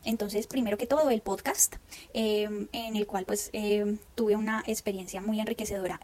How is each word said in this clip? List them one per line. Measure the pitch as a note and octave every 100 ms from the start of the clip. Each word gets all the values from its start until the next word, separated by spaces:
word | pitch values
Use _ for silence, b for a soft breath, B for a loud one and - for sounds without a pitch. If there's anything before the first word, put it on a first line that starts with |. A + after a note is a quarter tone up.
entonces, | A3 A3+ G#3 G#3 A#3
primero | C4+ A3 G#3
que | A#3+
todo, | D4 D4+
el | A3+
podcast, | - F#3+ - G#4 - - B B B
em, | A3 A3 G#3+ G#3 G#3 G#3
en | A#3 A3+ G#3+
el | G#3
cual, | G3
pues, | F#3+ G#3 -
em, | G#3+ G#3 G#3 G#3 G#3 -
tuve | - G#3+ G#3
una | A3 A3 A3
experiencia | A3 - F#3+ F3+ F#3+
muy | G#3 G#3+
enriquecedora | A3 A3+ G#3 G3+ F3+ F3